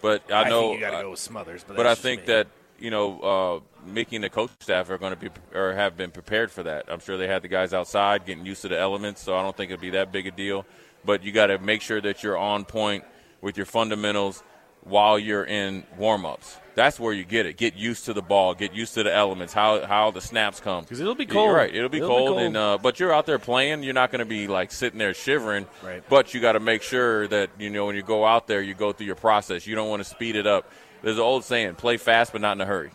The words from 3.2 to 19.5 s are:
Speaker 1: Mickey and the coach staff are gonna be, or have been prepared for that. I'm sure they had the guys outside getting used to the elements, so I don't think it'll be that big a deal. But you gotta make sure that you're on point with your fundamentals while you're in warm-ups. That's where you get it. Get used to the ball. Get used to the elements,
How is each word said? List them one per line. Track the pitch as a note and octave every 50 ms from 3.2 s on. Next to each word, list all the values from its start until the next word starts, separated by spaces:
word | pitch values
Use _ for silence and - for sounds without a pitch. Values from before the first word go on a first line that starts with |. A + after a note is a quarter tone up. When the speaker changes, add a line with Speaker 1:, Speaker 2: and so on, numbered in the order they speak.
| - G2 G2 F#2+ F#2+ F2+ F2 D#2+ - _ _ - -
Speaker 1:
Mickey | F2+ G2+ A2+ A2+ - A#2
and | A2 G#2
the | G2
coach | - A2 A2+ B2 - _
staff | - - F#2 F2+ F2+ E2+
are | F#2+
gonna | F2 F#2 F#2+ F#2
be, | E2+ - F#2+ - - - - -
or | F#2 F#2+ F#2 F#2+
have | G2 G2+ G2 E2+
been | F2 F#2+ F2
prepared | E2+ F#2+ - - G#2+ A2 A#2 A2
for | - F#2+ E2+
that. | E2 D2+ D2 -
I'm | - D#2+ F2
sure | - - F#2+
they | F#2 F#2
had | F#2 F#2+ F#2
the | - F2+
guys | F#2+ F#2 F#2 F2+ F#2
outside | F#2 F2 - - G2+ G2+ G2+ G#2 G#2 F#2
getting | F#2+ F#2 D#2+ F2
used | F#2+ G2 - -
to | F#2+
the | F2+ E2
elements, | F#2 F#2+ G2 G2+ G#2 G#2 G2+ -
so | - - F#2
I | F#2 F#2+
don't | G2 F#2+
think | - G2 F2+
it'll | F#2 E2+
be | F2+ F#2
that | F#2 F#2+ F#2+ F#2+
big | F#2 G2 F#2
a | F#2+
deal. | F2+ F#2 G2 G2+ G2 G2 G2 - - - - - _ _ -
But | G2+ G2+ F#2+ F2+
you | G#2
gotta | G2+ A2 G#2 G2 G2 F#2+
make | F#2+ G2+ G#2+ A2
sure | - - A2+ G#2+
that | G2+ G2+ G2 - -
you're | G#2 G2
on | E2+ G2 G#2 G#2 G2+ G2
point | - - A2 G#2+ G#2 G2+ F#2+ - - - - _ _ _ _
with | - G2+ -
your | G#2 F#2+
fundamentals | - - A2+ A2+ G#2+ G#2+ G#2 G#2 G#2 G#2 G#2 G2+ G2 F#2+ - - - - - _ _ _ _
while | - F2 G2 G#2 G#2 G#2+ G#2+ G#2
you're | G#2+ G#2+ G#2 G2+ F#2
in | C2+ G#2+ G#2 G2 G2 F#2+ F#2+ - - E2
warm-ups. | F2 G2+ A2 A2 G2+ F2 D#2 - - - - - - - - -
That's | A2 A#2+ C#3+ D3 -
where | A#2 A2+ G#2+
you | G2 F#2
get | F2 A2 A2+ G2+
it. | E2 D2+
Get | - A#2 A2+ F2
used | G2 G#2+ A#2 A#2 - -
to | B2 A2
the | G#2
ball. | F#2 E2+ G2+ G2 F#2+ F#2 F2
Get | F2+ G#2 G2 F2
used | G#2+ A2+ - -
to | A2+ G#2+
the | G#2 F2
elements, | G#2 G#2 G2 F#2+ F#2 F2 E2